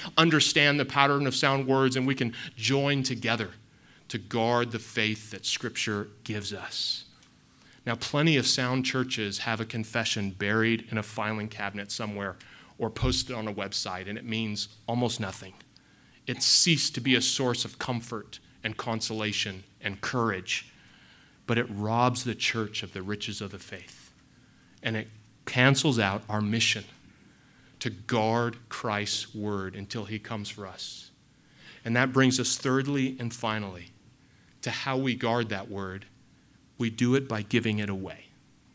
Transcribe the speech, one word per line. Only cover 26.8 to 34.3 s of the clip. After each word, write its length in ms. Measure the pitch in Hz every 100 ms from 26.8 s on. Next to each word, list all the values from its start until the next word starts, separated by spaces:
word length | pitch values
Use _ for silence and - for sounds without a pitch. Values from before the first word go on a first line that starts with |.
| - - - - - - - - - -
to 100 | 117
guard 680 | 98 - 117 110 117 120 117 -
Christ's 640 | - 117 104 104 - -
word 420 | 110 104 101 95 101
until 300 | 98 117 98
he 140 | 107
comes 300 | - 110 101
for 180 | 104 95
us. 420 | - - - - _ _ _ - - - - 117
And 100 | 120
that 160 | 131
brings 260 | 131 131 127
us 180 | 120 -
thirdly 580 | 135 131 135 143 131 131
and 160 | 120
finally 540 | - 110 107 101 90 85 - - - _